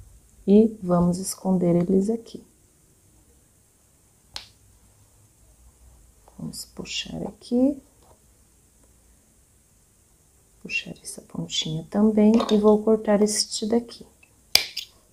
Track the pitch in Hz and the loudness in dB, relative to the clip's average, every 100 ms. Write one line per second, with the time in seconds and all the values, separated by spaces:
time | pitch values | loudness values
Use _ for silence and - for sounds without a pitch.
0 | - - _ _ - 208 220 - 180 175 | -20 -20 _ _ 4 6 6 0 -2 2
1 | 175 180 190 - 190 185 175 170 175 190 | 2 0 -6 -6 -2 0 2 2 2 0
2 | 202 226 - - - _ _ _ _ _ | 0 -4 -8 -20 -20 _ _ _ _ _
3 | _ _ _ _ _ _ _ _ _ _ | _ _ _ _ _ _ _ _ _ _
4 | _ _ _ - - _ _ _ _ _ | _ _ _ -18 -18 _ _ _ _ _
5 | _ _ _ _ _ _ _ _ - _ | _ _ _ _ _ _ _ _ -20 _
6 | _ _ _ - - - - - - - | _ _ _ -16 -14 -14 -16 -16 -12 -10
7 | - 160 175 - - 240 269 285 - _ | -10 -10 -12 -14 -4 0 0 0 -12 _
8 | _ _ _ _ _ _ _ _ _ _ | _ _ _ _ _ _ _ _ _ _
9 | _ _ _ _ _ _ _ _ _ _ | _ _ _ _ _ _ _ _ _ _
10 | _ _ _ _ _ _ 180 - 175 - | _ _ _ _ _ _ -12 -10 -10 -16
11 | - - - - 170 - 160 156 - 208 | -18 -20 -14 -12 -8 -6 -6 -8 -4 0
12 | 220 208 214 233 - 214 214 208 220 220 | 2 4 4 4 2 4 4 4 2 0
13 | 214 202 208 - - - 214 233 233 - | 2 2 2 0 -4 -6 -2 -2 -4 -14
14 | - _ _ _ _ - - - - _ | -20 _ _ _ _ -4 -4 -10 -16 _
15 | _ | _